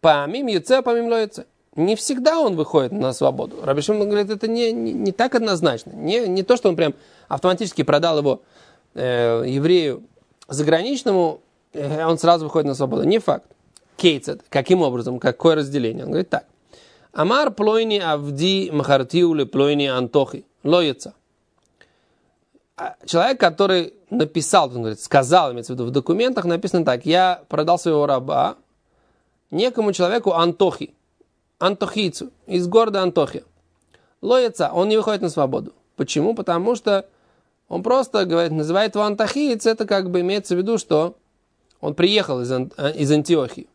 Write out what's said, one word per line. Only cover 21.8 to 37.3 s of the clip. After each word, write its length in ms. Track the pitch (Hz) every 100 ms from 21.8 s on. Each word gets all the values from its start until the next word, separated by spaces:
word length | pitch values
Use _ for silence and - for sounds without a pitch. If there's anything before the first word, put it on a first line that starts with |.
| _ _ _ _ _ _ _ _ _ -
А 200 | 123 - -
человек, 340 | 170 214 269
который 540 | 180 160 196 185 165 _ _
написал, 600 | 233 151 170 151 190 147
он 100 | 123
говорит, 200 | 113 107
сказал, 520 | - 143 127 180 147
имеется 220 | 120 117
в 20 | 127
виду, 100 | 120
в 60 |
документах 540 | 131 127 180 247 240 175
написано 380 | 170 196 180
так. 220 | 151 123 143
Я 380 | 170 185 180 -
продал 300 | 147 156 170
своего 300 | 170 151 143
раба 500 | 135 131 147 147 - _ _ _ _ _ _ _ _ _
некому 420 | 156 240 240 208
человеку 400 | 185 180 226 196
Антохи. 600 | 165 170 - 190 - - _ _ _ _ _ _ _
Антохийцу. 720 | 180 196 190 214 196 - 247 _ -
Из 200 | 180 175
города 360 | 220 226 196
Антохия. 400 | 185 175 139 - _ _ _ _ _ _ _ _
Ло 180 | 196 254
яца. 320 | 240 226 151
Он 160 | 170 196
не 80 | 214
выходит 240 | 208 208
на 80 | 185
свободу. 440 | 151 135 151 208 _ _ -
Почему? 380 | 135 156 170
Потому 400 | 226 196 170 196 247
что 300 | - 196 196 _ _